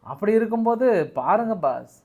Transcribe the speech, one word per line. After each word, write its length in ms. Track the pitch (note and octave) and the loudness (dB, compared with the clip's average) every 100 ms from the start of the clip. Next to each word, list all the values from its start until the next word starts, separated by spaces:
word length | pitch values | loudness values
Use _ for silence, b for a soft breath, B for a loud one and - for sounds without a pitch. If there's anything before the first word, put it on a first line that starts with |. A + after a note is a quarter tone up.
அப்படி 320 | - C#3+ G#3 | -14 -6 0
இருக்கும்போது 720 | A3+ A3+ A3+ A3+ A#3 B3+ G3+ C#3+ | 2 2 -2 0 2 2 2 0
பாருங்க 480 | C3+ B2+ G#3+ A3+ G#3 | -4 0 0 0 -2
பாஸ் 480 | C#3+ B2 A#2+ _ | -2 -4 -10 _